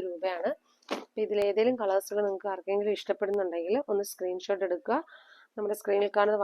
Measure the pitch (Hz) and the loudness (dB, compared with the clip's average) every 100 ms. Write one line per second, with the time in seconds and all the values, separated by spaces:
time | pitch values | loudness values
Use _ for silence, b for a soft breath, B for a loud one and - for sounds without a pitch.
0 | 185 170 185 175 202 302 B B B - | -4 -4 -4 -2 -2 -4 B B B -10
1 | - - 214 208 202 208 233 247 202 196 | -8 -6 0 2 2 4 4 2 2 0
2 | - 208 202 190 202 185 190 202 208 190 | 0 0 0 -2 -4 -6 -2 0 0 -2
3 | - 196 196 202 185 170 170 254 285 202 | -2 -2 0 0 0 -2 0 0 2 -2
4 | 202 - 180 180 190 196 185 175 - 269 | -2 -4 -4 -4 -2 -2 0 -2 0 -2
5 | - B B B B - 208 208 208 202 | -2 B B B B -6 -4 -4 0 2
6 | 202 208 208 214 | 4 4 4 2